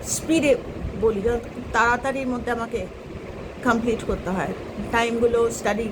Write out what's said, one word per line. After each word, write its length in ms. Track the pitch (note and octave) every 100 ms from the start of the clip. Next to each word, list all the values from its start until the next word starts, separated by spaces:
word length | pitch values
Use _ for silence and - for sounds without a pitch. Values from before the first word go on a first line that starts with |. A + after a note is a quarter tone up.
স্পিডে 520 | - - - D#4+ C#4+ C4 - - - -
বলি, 200 | A3 G#3
যত 180 | G3+ A#3+ - - -
তাড়াতাড়ির 540 | A#3 A#3 A#3+ C4+ C4+ C4
মধ্যে 240 | B3 A3
আমাকে 340 | A#3 A3+ A3+ F3+ - - - - - - -
কমপ্লিট 400 | B3+ A#3 A#3 A3 -
করতে 220 | F#3+ -
হয়, 240 | F#3 C#3+ - - - G3+
টাইমগুলো, 600 | A#3 A#3 A#3 A#3 A#3 A#3
স্টাডি 380 | A3+ A3 G#3 A3+